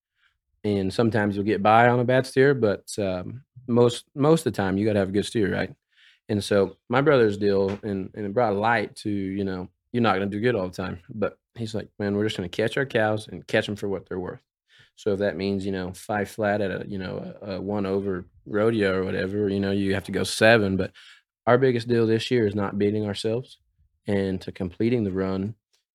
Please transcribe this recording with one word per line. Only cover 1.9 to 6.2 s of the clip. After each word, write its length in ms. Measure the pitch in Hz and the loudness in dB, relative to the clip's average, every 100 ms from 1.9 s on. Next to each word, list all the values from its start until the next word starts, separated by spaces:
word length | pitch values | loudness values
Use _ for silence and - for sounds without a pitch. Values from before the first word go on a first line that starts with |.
| 123 | 4
a 20 | |
bad 220 | 120 127 | 2 2
steer, 280 | 131 135 139 | 2 4 4
but, 300 | 135 107 92 - - | 4 2 0 -6 -4
um, 460 | 98 92 101 120 - - - | -4 -4 -8 -14 -18 -14 0
most, 380 | 117 120 - - | 4 4 2 -10
most 320 | 147 147 160 | 0 4 4
of 60 | 120 | 2
the 60 | 104 | -2
time 200 | 95 98 | 0 0
you 80 | |
gotta 140 | 107 104 | 2 2
have 100 | 95 | 2
a 40 | |
good 120 | 101 | 0
steer, 280 | 95 117 95 | 0 -2 0
right? 200 | 95 92 - _ _ _ _ | -2 -4 -8 _ _ _ _